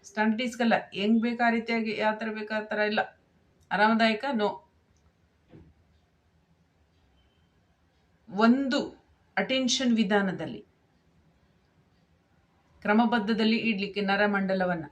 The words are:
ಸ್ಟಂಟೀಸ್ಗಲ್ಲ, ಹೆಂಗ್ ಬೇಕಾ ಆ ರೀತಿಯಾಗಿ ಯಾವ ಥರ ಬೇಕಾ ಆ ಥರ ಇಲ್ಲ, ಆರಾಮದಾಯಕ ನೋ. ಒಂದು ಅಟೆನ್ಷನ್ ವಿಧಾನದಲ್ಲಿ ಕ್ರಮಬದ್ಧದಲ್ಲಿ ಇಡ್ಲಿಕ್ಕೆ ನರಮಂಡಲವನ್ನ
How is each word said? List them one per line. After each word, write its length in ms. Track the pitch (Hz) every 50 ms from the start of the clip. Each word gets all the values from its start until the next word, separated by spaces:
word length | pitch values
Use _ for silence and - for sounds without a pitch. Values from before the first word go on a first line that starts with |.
| _
ಸ್ಟಂಟೀಸ್ಗಲ್ಲ, 680 | - - 214 214 220 220 214 254 240 - 233 240 226 202 165 - - -
ಹೆಂಗ್ 280 | 185 196 214 233 226
ಬೇಕಾ 260 | 220 240 233 233 240
ಆ 20 | 233
ರೀತಿಯಾಗಿ 480 | 226 233 226 233 233 226 220 220 208
ಯಾವ 180 | - 214 214 214
ಥರ 120 | 214 226 220 214 220
ಬೇಕಾ 180 | 214 214 220
ಆ 60 | 214 208
ಥರ 160 | - 214 208
ಇಲ್ಲ, 200 | 214 214 214 220 - - _ _ _ _ _ _ _ _ _ _ _ _
ಆರಾಮದಾಯಕ 540 | 180 185 208 220 226 220 226 220 220 214 - 277 277
ನೋ. 380 | 214 208 202 - - _ _ _ _ _ _ _ _ _ _ _ _ _ _ _ _ _ _ - - - - _ _ _ _ _ _ _ _ _ _ _ _ _ _ _ _ _ _ _ _ _ _ _ _ _ _ _ _ _ _ _ _ _ _ _ _ _ _ _ _ _ _ _ _ _ _ _ _ _ _ _ -
ಒಂದು 600 | 175 190 226 226 247 269 277 262 233 180 - - - _ _ _ _ _ _ _ _
ಅಟೆನ್ಷನ್ 580 | - 185 - 262 262 262 240 - - 262 240 233
ವಿಧಾನದಲ್ಲಿ 720 | 220 220 185 208 202 196 190 170 - 160 131 - - - _ _ _ _ _ _ _ _ _ _ _ _ _ _ _ _ _ _ _ _ _ _ _ _ _ _ _ _ _ _ _ _ _ _ _ _ _ _ _ _ _ _ _
ಕ್ರಮಬದ್ಧದಲ್ಲಿ 760 | - 202 208 226 240 220 233 233 202 214 226 - 220 214 226
ಇಡ್ಲಿಕ್ಕೆ 440 | 220 - 226 208 190 202 196 - 202
ನರಮಂಡಲವನ್ನ 840 | 202 196 196 196 208 208 202 196 196 185 190 190 185 180 175 165 156 -